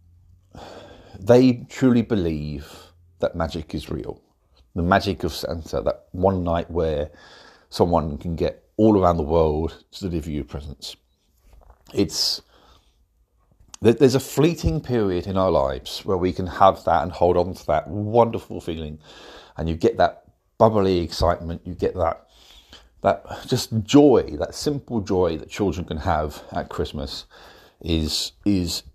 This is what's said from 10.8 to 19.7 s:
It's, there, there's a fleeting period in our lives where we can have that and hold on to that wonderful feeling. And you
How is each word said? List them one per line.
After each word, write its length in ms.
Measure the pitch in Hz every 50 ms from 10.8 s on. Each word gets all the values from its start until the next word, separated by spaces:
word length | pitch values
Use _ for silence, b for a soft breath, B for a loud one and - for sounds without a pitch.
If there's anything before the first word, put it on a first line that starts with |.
| - - - _ _ _ _ _ _ _ _ _ _ _ - - _ - _ _ _ - -
It's, 480 | 104 98 - - - - - - - - b b b b b b b b b b b _ _ _ _ _ _ _ _ _ _ _ _ _ _ - -
there, 140 | 101 110 120
there's 220 | - 143 127 120
a 40 | 135
fleeting 600 | - - - 139 143 170 165 - - 165 160 151
period 460 | - - 123 117 104 95 90 87 85
in 100 | 98 95
our 140 | 95 92 92
lives 520 | 82 73 67 67 67 64 - - - - -
where 140 | - 95
we 160 | 87 90 92 90
can 140 | - 92
have 360 | 87 - - 101 95 92 - -
that 180 | 92 82 82 69
and 80 | 92
hold 260 | - - 87 87 87
on 160 | 87 87 92 -
to 140 | - -
that 200 | - 78 76 -
wonderful 720 | 71 87 104 104 104 110 120 117 117 110 95 - - 98 87
feeling. 380 | - - 82 80 80 76 76 76 B B B B B B B B B B B
And 140 | - 78
you 60 | 82